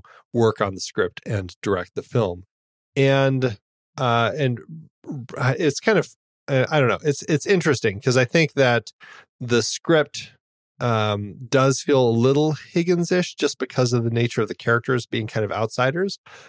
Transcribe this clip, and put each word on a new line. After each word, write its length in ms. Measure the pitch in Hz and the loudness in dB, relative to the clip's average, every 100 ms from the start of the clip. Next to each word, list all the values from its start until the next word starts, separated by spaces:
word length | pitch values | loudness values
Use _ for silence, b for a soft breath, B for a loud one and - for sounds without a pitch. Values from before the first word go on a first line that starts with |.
| - B B | -16 B B
work 280 | 120 113 - | 0 2 2
on 160 | 101 95 | -2 -4
the 40 | |
script 400 | - - 90 - - | -8 -4 -4 -6 -6
and 300 | 104 92 - | -6 -6 -8
direct 360 | - 92 87 - | -4 -2 -4 -10
the 80 | |
film. 400 | - 123 101 90 92 _ _ _ _ | -4 -2 -2 -4 -14 _ _ _ _
And, 640 | - 135 135 135 135 127 104 _ _ _ - | 0 4 4 2 2 -2 -4 _ _ _ -4
uh, 320 | 127 117 113 147 | 0 2 2 0
and 220 | 131 117 - 160 - _ - 147 120 - 127 139 | -2 -4 -10 -20 -20 _ -14 -12 -12 -4 -2 0
it's 220 | 156 - | 0 0
kind 180 | - 196 | 0 0
of, 160 | - - _ _ - | 0 -8 _ _ -2
uh, 200 | 135 127 | -2 2
I 80 | 156 | 2
don't 100 | 123 | 2
know, 120 | 92 | 0
it's, 220 | 156 143 | -2 -4
it's 220 | - 151 - | -2 -2 2
interesting 540 | 190 160 127 110 95 | 2 2 0 0 -2
'cause 160 | - 123 | 0 2
I 80 | |
think 280 | 123 170 151 | 2 2 2
that 400 | 135 127 120 - - B B B - | 2 2 2 -2 -14 B B B -12
the 200 | 120 120 | -2 0
script, 760 | - - - 160 143 - - _ _ _ _ - | 0 -2 2 2 2 -6 -14 _ _ _ _ -6
um, 560 | 123 113 107 104 104 110 123 | -2 0 0 -2 -6 -12 0
does 320 | 135 135 131 | 2 4 2
feel 280 | - 135 120 | 2 2 4
a 20 | |
little 440 | 117 127 139 156 | 4 4 2 0
Higgins-ish 800 | 147 - 170 170 175 170 180 175 - | -2 -4 -2 0 0 0 0 -2 -2
just 240 | 147 - | -4 -4
because 320 | - - 123 | -4 0 0
of 100 | 123 | 2
the 80 | 117 | 0
nature 320 | 117 120 - | 0 -2 -2
of 60 | 107 | -4
the 60 | |
characters 520 | - - 117 - 127 - | -4 0 0 0 -4 -2
being 220 | 117 110 | -6 -4
kind 160 | 110 | -4
of 80 | 104 | -4
outsiders, 640 | 92 113 - 131 165 196 - - B | -2 -4 0 0 0 -4 -6 -16 B